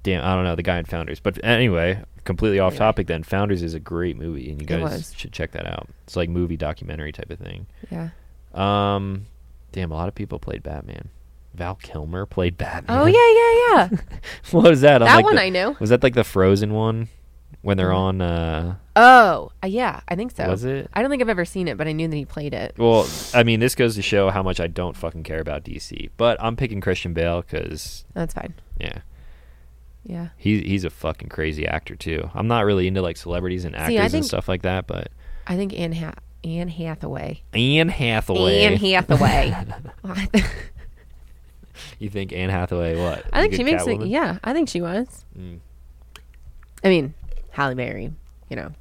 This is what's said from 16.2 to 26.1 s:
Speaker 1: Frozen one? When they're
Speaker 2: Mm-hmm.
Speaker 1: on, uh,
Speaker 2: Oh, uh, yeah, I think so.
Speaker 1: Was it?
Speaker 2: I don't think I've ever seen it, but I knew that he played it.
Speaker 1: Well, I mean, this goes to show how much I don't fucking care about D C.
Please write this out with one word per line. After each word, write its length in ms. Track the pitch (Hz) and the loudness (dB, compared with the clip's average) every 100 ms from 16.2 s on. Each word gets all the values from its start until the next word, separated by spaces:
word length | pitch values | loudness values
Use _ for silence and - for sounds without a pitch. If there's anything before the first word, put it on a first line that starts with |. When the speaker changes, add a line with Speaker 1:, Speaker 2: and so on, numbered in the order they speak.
Speaker 1:
Frozen 500 | 110 98 95 98 104 | 0 4 4 4 2
one? 340 | 107 110 113 113 - - - - - | 0 0 -2 -6 -12 -20 -20 -20 -10
When 160 | - 98 | -2 2
they're 140 | 92 | 2
Speaker 2:
Mm-hmm. 280 | 92 95 95 | 2 0 0
Speaker 1:
on, 20 | |
uh, 540 | 87 85 82 80 87 92 - - | -2 0 -2 -2 -4 -8 -2 8
Speaker 2:
Oh, 560 | 240 254 214 143 76 - | 10 10 8 2 -6 -8
uh, 40 | 190 | -4
yeah, 340 | 214 240 - - | -2 -2 -4 -8
I 60 | 175 | -6
think 160 | 196 | -6
so. 180 | - - | -6 -4
Speaker 1:
Was 160 | 95 123 | -2 -2
it? 240 | 135 - | -6 -4
Speaker 2:
I 80 | - | -2
don't 80 | 254 | -2
think 120 | 277 | 0
I've 80 | 226 | 0
ever 160 | 190 170 | 0 -2
seen 220 | 190 175 | -4 -4
it, 80 | 107 | -4
but 100 | 151 | -4
I 60 | |
knew 140 | 156 165 | -2 -2
that 60 | 151 | -4
he 100 | 135 | -6
played 280 | - 147 | -8 -8
it. 200 | 131 - - | -6 -8 2
Speaker 1:
Well, 300 | 117 113 82 - - | 6 6 4 -4 0
I 100 | 123 | 4
mean, 180 | 117 110 | 4 4
this 120 | 123 - | 2 4
goes 200 | 120 107 | 2 2
to 60 | |
show 300 | 95 101 98 | 0 4 4
how 120 | 95 | 2
much 160 | 92 90 | -2 -2
I 80 | 85 | -2
don't 300 | 82 87 - | -4 -6 -6
fucking 260 | 82 82 | -8 -8
care 160 | 78 80 | -8 -8
about 240 | 78 73 | -6 -8
D 160 | - - | -10 -14
C. 300 | - - - | -14 -12 -12